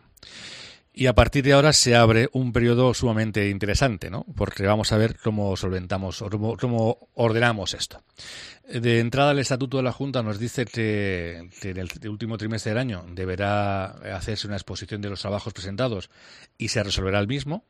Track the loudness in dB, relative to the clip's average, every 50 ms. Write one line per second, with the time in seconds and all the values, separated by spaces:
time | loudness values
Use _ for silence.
0 | -18 _ _ _ -20 -20 -20 -18 -18 -16 -16 -16 -18 -20 -20 -20 _ _ _ 2
1 | 2 6 6 6 6 6 4 2 4 6 6 8 8 6 6 4 4 6 6 8
2 | 8 8 8 6 4 2 2 0 0 0 2 2 4 4 4 4 4 4 2 2
3 | 0 0 2 0 0 0 0 0 0 0 0 -2 0 0 2 2 2 2 0 -2
4 | -6 -8 -8 -8 -10 -8 -6 -4 -4 -4 -2 0 2 2 2 2 2 2 2 2
5 | 2 2 0 -4 -4 -4 -2 -2 -2 -2 -2 -2 -4 -4 -4 -4 -4 -4 -4 -4
6 | -4 -6 -6 -8 -6 -6 -4 -4 -2 -4 -4 -4 -2 -2 0 2 2 0 0 -2
7 | -8 _ _ 0 2 2 4 4 2 2 2 0 -4 -6 -6 -6 -8 -10 -10 -14
8 | -20 _ _ -20 -18 -18 -16 -16 -18 -18 -20 -20 _ -8 -6 0 2 4 4 4
9 | 2 2 2 4 4 4 4 2 0 0 0 -2 -2 -2 -2 0 0 -2 -2 -4
10 | -4 -4 -2 -2 -2 -2 -4 -4 -6 -4 -4 -4 -4 -4 -2 -2 0 0 0 0
11 | 0 -2 -2 -4 -4 -6 -10 -12 -14 -18 -16 -12 -10 -10 -8 -8 -8 -8 -10 -10
12 | -12 -12 -10 -8 -8 -8 -6 -6 -6 -6 -6 -6 -4 -4 -2 -2 -2 -4 -6 -8
13 | -10 -12 -10 -8 -6 -4 -4 -2 0 0 0 0 0 0 -2 -2 -4 -6 -10 -12
14 | -12 -10 -10 -8 -6 -6 -6 -6 -6 -6 -8 -8 -8 -8 -10 -12 -10 -10 -8 -8
15 | -6 -8 -8 -6 -4 -4 -4 -4 -4 -8 -10 -10 -10 -8 -4 -4 -2 -2 -4 -6
16 | -8 -10 _ _ -20 -20 -20 -20 -20 _ _ -8 -8 -4 -2 -2 -2 -2 -2 -2
17 | 0 0 2 2 0 0 -2 -4 -6 -6 -8 -8 -10